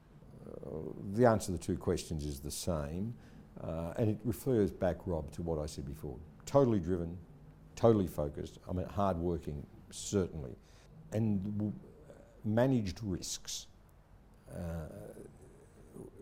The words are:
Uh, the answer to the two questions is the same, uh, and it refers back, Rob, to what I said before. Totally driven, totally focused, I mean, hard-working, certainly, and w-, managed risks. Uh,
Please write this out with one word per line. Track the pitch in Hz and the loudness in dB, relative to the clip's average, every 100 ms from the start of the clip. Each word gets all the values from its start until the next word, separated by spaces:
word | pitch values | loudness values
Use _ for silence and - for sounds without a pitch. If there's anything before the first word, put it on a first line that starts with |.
| - - - - - | -20 -20 -20 -18 -14
Uh, | - - - 80 - 104 | -12 -8 -8 -8 -8 -4
the | 101 120 | 4 6
answer | 107 - | 6 2
to | |
the | 85 | -4
two | - 87 | 0 -2
questions | - 82 - 80 73 | 0 0 0 -4 -4
is | 69 | -6
the | 73 | -6
same, | - - 82 73 85 107 120 - - - - | -6 -2 -2 -2 -4 -6 -8 -14 -20 -18 -12
uh, | - 82 82 - | -6 -4 -4 0
and | 113 | 2
it | 107 120 | 2 0
refers | 104 - 120 98 | -2 2 4 4
back, | - 92 85 - | 4 2 2 0
Rob, | 82 73 | -2 -2
to | - | -4
what | 85 80 | -2 -2
I | 76 | -2
said | - 67 | -6 -8
before. | 69 76 62 - - - | -6 -8 -10 -12 -14 4
Totally | 143 131 107 | 6 8 6
driven, | 82 92 85 90 - - - - - - | 4 0 0 -6 -12 -18 -20 -20 -18 4
totally | 120 110 87 | 8 8 6
focused, | - 73 76 82 - - | 0 -2 -2 -10 -10 -6
I | |
mean, | 92 76 | -4 -2
hard-working, | 92 101 85 87 85 78 71 67 - - | 2 2 2 2 0 -2 -8 -8 -16 -16
certainly, | - - 101 87 80 65 58 - - - - - | -10 0 2 2 -2 -8 -12 -18 -20 -20 -20 -6
and | 110 113 101 98 104 | 0 2 2 0 -2
w-, | 104 - - - - - - - | -2 -4 -10 -20 -20 -20 -20 -6
managed | 110 110 131 131 101 82 | 0 4 6 4 2 -4
risks. | 107 87 - - - - - - - - - - - - - | -2 -2 -4 -8 -8 -10 -10 -20 -20 -20 -20 -20 -20 -20 -14
Uh, | - 87 82 80 101 107 - - - - - - - - - - - | -8 -6 -6 -6 -10 -14 -14 -16 -18 -20 -20 -20 -20 -20 -16 -16 -16